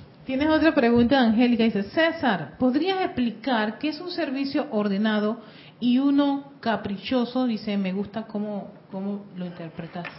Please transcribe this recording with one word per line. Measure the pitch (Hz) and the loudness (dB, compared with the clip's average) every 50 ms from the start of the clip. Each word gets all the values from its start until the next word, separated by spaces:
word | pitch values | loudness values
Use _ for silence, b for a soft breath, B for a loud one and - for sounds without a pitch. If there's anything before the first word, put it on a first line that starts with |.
| - - - - - | -20 -20 -20 -16 -8
Tienes | - 262 262 294 311 | -4 -2 0 2 4
otra | 311 311 294 320 311 | 4 4 4 4 4
pregunta, | 294 240 233 233 240 240 233 277 269 | 4 4 4 6 6 6 6 6 4
Angélica. | 247 226 214 226 254 247 240 214 226 | 4 4 4 4 4 4 4 4 2
Dice, | 226 - 196 196 | 2 2 0 -4
"César, | - - 330 320 330 330 330 285 247 196 170 156 - - - | -2 0 2 2 2 0 0 0 0 0 0 -4 -8 -4 0
¿podrías | 254 254 247 294 320 381 381 370 370 | 0 2 2 2 0 0 0 0 -2
explicar | - - 247 247 233 214 - - 277 247 220 214 214 220 - | -2 -2 -2 -2 -2 -4 -4 -4 -2 0 0 0 -2 -4 -4
qué | - 302 | -6 -6
es | 302 - | -6 -6
un | 359 349 | -10 -8
servicio | - 349 311 277 254 269 269 277 - 302 - - | -6 -4 -4 -4 -2 -4 -4 -2 -2 -2 -2 -2
ordenado | 220 214 208 208 196 196 220 220 214 214 208 214 233 240 B B B B B B B - | -2 -2 0 0 0 0 0 0 0 0 0 -2 -2 -4 B B B B B B B -4
y | 220 247 240 254 | 0 2 2 4
uno | 277 285 277 277 285 285 277 277 - - - - | 4 4 4 4 4 2 0 -2 -6 -10 -16 -6
caprichoso?" | - 233 214 202 - 202 202 185 - - 262 254 240 240 - 262 254 | -4 -2 -2 -2 -2 -6 -6 -6 -4 -2 0 0 0 0 0 -2 0
Dice, | 247 220 202 - 208 202 | 0 -2 -2 -4 -2 -2
"Me | 202 196 185 185 | -2 -2 -2 -2
gusta | 202 196 202 - 226 220 | -4 -6 -6 -8 -10 -10
cómo, | - - 208 208 208 208 196 175 - - - - - 202 | -6 -6 -6 -6 -4 -6 -8 -8 -10 -16 -20 -18 -12 -10
cómo | 190 196 202 202 202 202 - 180 | -8 -6 -6 -6 -8 -10 -12 -12
lo | 180 180 | -10 -10
interpretas, | 175 175 - 170 160 - - 170 165 - 175 170 - - | -10 -10 -12 -14 -12 -12 -12 -12 -10 -10 -10 -10 -10 -14